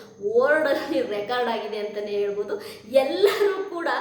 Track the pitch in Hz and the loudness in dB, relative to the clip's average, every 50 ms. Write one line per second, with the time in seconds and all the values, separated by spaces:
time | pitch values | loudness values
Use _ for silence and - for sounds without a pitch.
0 | - - - - 202 208 226 240 262 285 302 311 302 277 269 285 - - 311 269 | -16 -18 -12 -6 -4 0 2 4 4 4 4 4 4 2 0 0 0 -2 -2 -2
1 | 240 196 208 208 208 - 247 247 240 226 202 208 214 214 214 214 208 208 208 208 | -2 -2 -4 -4 -4 -4 -2 -2 -2 -2 -2 -4 -4 -6 -6 -6 -6 -6 -6 -6
2 | 208 208 202 202 202 202 202 208 202 - 208 - - - - - - 214 254 269 | -6 -4 -2 -2 -2 -2 -2 -4 -4 -4 -6 -8 -8 -12 -16 -16 -4 2 4 4
3 | 269 277 339 370 415 403 - 415 415 392 381 - 381 - 349 339 339 277 247 - | 4 4 2 4 4 4 4 4 2 2 2 0 -4 -6 -6 -4 -2 -2 -2 -2